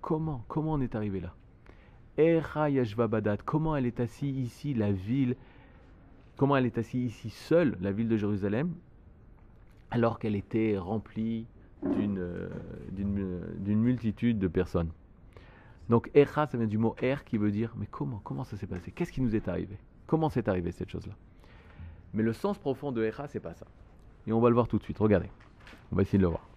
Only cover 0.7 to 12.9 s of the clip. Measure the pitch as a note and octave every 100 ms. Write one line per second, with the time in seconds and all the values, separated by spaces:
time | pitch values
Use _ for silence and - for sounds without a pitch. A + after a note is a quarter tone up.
0.7 | D3+ A#2+ A2+ G#2 F#2+ E2+ - - - -
1.7 | - - - - - D#3+ E3 D#3 D3+ D3+
2.7 | C3+ A#2+ G#2 A#2 A2 G#2 G#2 - D3+ D#3
3.7 | D3 B2 A#2 A#2+ - C#3+ C3+ A#2+ - D3
4.7 | A#2+ G#2 G2 G2 C3+ B2+ - - - -
5.7 | - - - - - - - C#3 C#3 B2
6.7 | A#2 A2 B2 B2 G#2+ A2+ - - E3 D#3
7.7 | F2+ G2 G2 A#2 A2 G2+ G#2 G2 G#2+ F3
8.7 | E3 - - - - - - - - -
9.7 | - - A#2 A2+ A2 A2 G2+ - A2+ A2
10.7 | G2+ F#2 A2 - - A2+ A2+ A2+ - -
11.7 | - - - G#2 G2 F2 F2 F2+ F#2 E2+
12.7 | - -